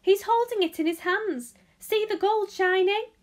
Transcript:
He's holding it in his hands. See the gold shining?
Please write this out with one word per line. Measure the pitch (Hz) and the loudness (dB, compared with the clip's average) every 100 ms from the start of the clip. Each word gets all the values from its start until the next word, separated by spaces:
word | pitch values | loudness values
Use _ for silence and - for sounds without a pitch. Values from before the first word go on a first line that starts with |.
He's | - 392 - | 4 2 4
holding | 466 480 453 | 2 2 0
it | 339 330 | -2 0
in | 311 | -2
his | 339 | -2
hands. | 359 381 440 269 240 - _ _ | -2 -2 -2 -6 -8 -20 _ _
See | - 427 427 | -4 -2 0
the | 381 | 0
gold | 392 440 403 | 0 0 -2
shining? | - 370 370 370 415 466 _ | 0 0 2 2 0 -4 _